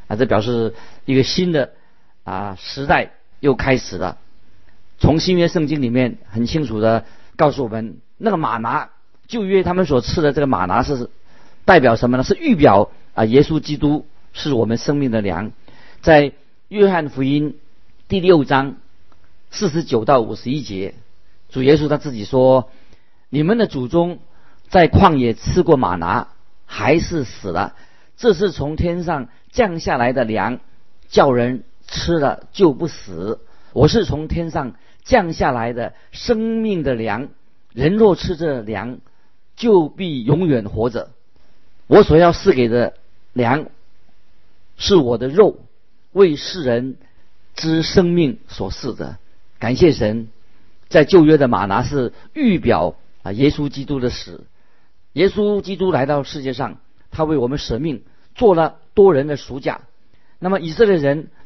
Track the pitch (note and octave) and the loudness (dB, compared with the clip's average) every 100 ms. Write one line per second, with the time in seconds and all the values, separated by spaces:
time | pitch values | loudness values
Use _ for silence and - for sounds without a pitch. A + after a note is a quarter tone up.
0 | - G#2+ B2 G#2+ G#2+ A#2+ A2+ - - - | -6 -2 2 2 0 -2 -2 -6 -14 -10
1 | - C3 C3 - F3+ D#3 B2+ - - - | 0 2 2 0 0 0 -2 -8 -20 -20
2 | - - - F#2+ G2+ F#2+ - - C#3+ D#3 | -20 -18 -10 -8 -8 -10 -12 -6 0 0
3 | A2+ - - - C#3+ B2 - B2+ - F2+ | -2 -10 -20 -4 0 0 2 0 -2 -8
4 | F2+ - - - - - - - - - | -8 -8 -14 -16 -16 -18 -18 -18 -18 0
5 | - D#3+ E3+ F3+ E3+ F3 D3 D3+ B2 A#2+ | 2 2 2 2 2 0 -2 0 0 2
6 | B2 A2 - A2 A#2 D#3+ C#3 G#2+ A2+ A2+ | 0 -2 -8 -4 -2 -2 -2 0 2 2
7 | - - - - D#3 C3+ B2 A2 A2 - | -2 -14 -10 0 2 2 -4 -6 -8 -12
8 | - - A3 F#3 C3+ A2+ A2+ C#3+ B2+ - | -20 -6 -2 0 0 -2 -2 -4 -6 -16
9 | - - - A#3 F#3+ F#3+ F3 F3+ F3+ C3 | -20 -20 -10 -6 0 2 2 0 2 0
10 | - - D3 C#3+ C#3+ G2+ F2+ G#2 C3 C3+ | 0 0 0 2 0 0 0 0 0 -2
11 | A#2+ - - - - - - F#3 B2+ A2+ | -6 -12 -18 -18 -18 -2 4 6 6 4
12 | A#2+ B2+ C3 - E4 F#3+ C#3 G2 G2+ - | 2 0 0 0 0 4 6 6 4 -4
13 | - - A2 B2 C#3+ D#3 - D3 D3 D3 | -10 -2 2 4 4 0 -4 -2 0 0
14 | - - - - D3+ B2 A2 A#2 - C#3+ | -4 -16 -16 -8 -2 0 0 -2 -2 -2
15 | C3+ A2+ G2+ E2+ A2 - - - - - | 0 -2 -2 -4 -6 -12 -18 -18 -16 -2
16 | - D#3 C#3+ - - - - G#3 G3 F3+ | 6 6 6 -2 -20 -20 -6 2 4 2
17 | D3+ C3 C3+ D3 D3+ - - - - - | -2 -2 0 0 -2 -6 -16 -18 -18 -16
18 | - G3 F3+ E3+ C3 C3+ C#3 - - - | -4 2 6 6 6 0 0 -6 -16 -18
19 | - - - - - - G3+ D3+ - A#2+ | -18 -18 -18 -18 -14 -4 -2 -2 0 0
20 | G#2+ C3+ G#2+ G#2+ A#2+ D3 G#2 G2 F#2+ - | 2 2 2 -6 -6 -6 -6 -8 -8 -10
21 | - - - - - C3 C3 D3+ D3 D3 | -16 -18 -18 -18 -10 0 4 4 4 -2
22 | D3 A#2+ G2+ C3 C3 C3 B2 - - - | -4 -10 -2 4 6 4 2 -10 -18 -20
23 | - - - C#3+ D#3 A#3 G#3+ C#3 B2 E3+ | -20 -20 -6 -2 0 2 0 -2 -2 0
24 | E3+ E3+ - - - - - F#3+ D#3+ - | 0 -4 -14 -18 -18 -18 0 4 6 6
25 | G3 D3 A#2+ A2 - F3+ E3+ C#3+ G2+ F2 | 6 4 2 0 -2 2 4 4 2 -2
26 | E2+ A2+ - - - - - - G#2+ D#3+ | -2 -2 -4 -12 -18 -18 -14 -4 0 2
27 | - E3 B2 - G2+ E2+ G2 - - - | 0 -6 -8 -10 -8 -4 -6 -8 -20 -20
28 | - - A#3+ E3 G3+ - C#3+ D#3 E3+ F3 | -20 -2 2 2 0 -2 -6 -2 -2 -2
29 | E3+ D#3 A#2 - - - A3+ E3 G3+ D3 | -4 -4 -6 -14 -6 0 0 0 -2 0
30 | A#2+ B2+ A2+ A2 G2 B2 - - - - | 2 0 0 0 -2 -4 -12 -18 -18 -18
31 | - - D3+ B2 A#2+ B2+ - - - - | -4 2 4 4 0 -2 -10 -18 -12 -6
32 | - E3+ C#3 - - - F3+ B2 E3 - | -2 0 0 -2 -6 2 2 4 -4 -8
33 | - E2 G2 - - - - A#2 D3 A#3 | -12 -8 -8 -8 -10 -18 -6 2 4 4
34 | D3+ C#3 D#3 D#3 E3 D#3+ C3 - - - | 0 -4 -4 -6 -4 -6 -6 -10 -18 -16
35 | - B3 F3 D#3+ F3+ B2 A#2 A#2+ A2+ - | 0 2 2 0 0 0 -2 -6 -8 -10
36 | - - - A3 A3+ A3+ A3 F#3 D3 A#2+ | -18 -8 -2 -2 -2 -2 -2 -2 -2 -2
37 | A2 G#2 C#3 - - - - A2+ C#3+ G#3 | -2 -4 -8 -14 -20 -20 -14 -2 0 4
38 | A3 E3 - E3 D#3+ C3 G#2+ G2+ A2+ B2+ | 4 4 -2 -4 -4 -4 -6 -6 -8 -12
39 | - - - - - - A#3 G3 D3+ - | -18 -20 -20 -20 -20 -4 4 4 2 -4
40 | F#3 C#3 A2+ D3 F3+ B2+ G2+ - A#2+ A2 | -6 -4 0 2 2 0 -2 -2 -2 -4
41 | - - - - - - - - - D#3 | -10 -16 -20 -20 -18 -18 -18 -14 6 8
42 | G#3 D3+ E3+ E3 G3 C#3 A#2+ A#2+ A#2 - | 8 6 6 4 2 2 2 2 -2 -6
43 | - - - B2 A#2 D#3+ - - - - | -16 -18 -10 -2 0 0 -4 -14 -18 -18
44 | - - - - - - - - - G3 | -18 -18 -18 -18 -20 -18 -18 -8 2 4
45 | B2 A#2+ B2+ D#3+ G3 - - - - - | 4 0 0 4 4 2 -12 -20 -20 -20
46 | - F3+ G3 C#3+ - F#3+ C3 A#2 C3 B2+ | -4 4 4 4 -6 -6 -2 -2 -2 -10
47 | - - - - - - D#3+ D#3+ D#3 - | -18 -20 -20 -18 -16 -8 -2 -2 2 4
48 | F3 F3 D#3 - - - G2 - C3+ F#2+ | 4 4 2 -2 -10 -8 -8 -8 -8 -8
49 | D2 - - - - - A2 B2 E3 A2+ | -10 -12 -16 -18 -18 -6 -2 4 4 4
50 | G#2+ A2+ A2+ - - - - - - E3+ | 0 -2 -6 -14 -18 -18 -18 -18 0 4
51 | D3+ F#3 D3+ D#3 C3+ G2+ G2 G2 B2+ C#3+ | 6 8 8 6 4 2 0 0 0 -2
52 | A#2+ - - - C4 F3 A2+ F#2+ E2+ - | -4 -6 -12 -2 0 2 2 2 0 -4
53 | - - - G#2 C#3 D3 D3 C3 C3+ C#3 | -14 -14 -8 0 0 0 -4 -6 -8 -4
54 | B2 - - F2 - - - - - - | -4 -6 -12 -18 -20 -20 -20 -20 -20 -20
55 | - C3+ F#3+ F#3 G#3 G3+ F#3+ F#3 F#3 D3+ | -8 0 0 2 0 -2 -4 -4 0 0
56 | C3+ D3 C3+ D#3 C3+ B2+ A#2+ - - - | 0 -2 -4 -8 -8 -6 -8 -10 -20 -20
57 | - - D#3 D#3 A#2+ C#3+ - A#2 D#3+ B2 | -12 -4 -2 0 -2 -4 -6 -6 -4 -8
58 | - - - - A#3+ E3+ D#3 - - - | -12 -20 -16 2 4 4 2 -2 -2 4
59 | G3 C#3+ D3 C#3+ - B2+ C#3+ G#2+ - - | 6 6 0 -4 -8 -10 -8 -8 -10 -20
60 | - - - - F3+ F#3+ E3 D#3 A3 F3+ | -20 -20 -20 -8 -2 -2 -2 2 4 4
61 | C#3 D3 - - | 2 0 -4 -12